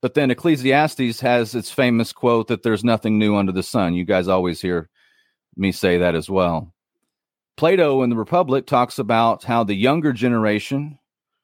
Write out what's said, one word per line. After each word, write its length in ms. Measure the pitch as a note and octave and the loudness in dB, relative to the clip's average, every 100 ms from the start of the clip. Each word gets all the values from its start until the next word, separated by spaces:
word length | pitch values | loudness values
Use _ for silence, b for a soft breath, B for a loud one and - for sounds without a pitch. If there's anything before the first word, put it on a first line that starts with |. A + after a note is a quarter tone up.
But 120 | B2 | -4
then 180 | - C3+ | 0 0
Ecclesiastes 920 | B2 E3+ D3 C3 C3+ D3+ - B2 A2+ | 0 0 0 2 2 2 0 -4 -2
has 340 | B2+ B2 A2+ A#2+ | 0 0 0 -4
its 160 | - | -6
famous 400 | - B2+ A#2 A2+ | 0 2 2 -2
quote 360 | - B2 A#2 A2 | -2 0 2 0
that 120 | A#2 | -2
there's 220 | A#2 G#2+ | 0 0
nothing 340 | A#2+ A2 A2+ G#2+ | 0 0 0 2
new 180 | G#2+ G#2 | 2 2
under 180 | G2 | 0
the 100 | F#2 | -2
sun. 300 | F#2 A#2+ F2+ F2 | -2 -2 0 0
You 100 | F2 | 0
guys 220 | F#2+ F2+ | 0 2
always 340 | F#2+ F2+ D#2+ | 0 0 -4
hear 280 | F#2 F2 D#2+ _ _ _ _ _ _ - | -4 -4 -6 _ _ _ _ _ _ -4
me 160 | G2 | -4
say 280 | F2 F#2+ F2 | 0 2 2
that 140 | F2 | 2
as 160 | E2 D2+ | -2 -2
well. 440 | F#2+ F2+ E2 - _ _ _ _ _ _ _ _ - | -2 0 -2 -8 _ _ _ _ _ _ _ _ -2
Plato 480 | D#3+ F#3+ D#3 C3+ | 2 4 2 2
in 60 | B2 | 0
the 60 | A#2 | -2
Republic 500 | G#2 F3 D#3 C3+ - | -2 0 0 -2 0
talks 320 | C3 B2 - | 0 0 -4
about 440 | A2 A2+ A#2 G2 | -2 2 2 0
how 200 | - A#2 | -2 -2
the 120 | G#2+ G2 | 0 0
younger 360 | A#2+ D#3+ D3+ | 0 2 0
generation, 880 | A#2+ B2 A#2 G#2+ G#2 - C#3 D3 C#3+ _ _ _ _ | 0 0 0 0 -2 -4 -8 -8 -14 _ _ _ _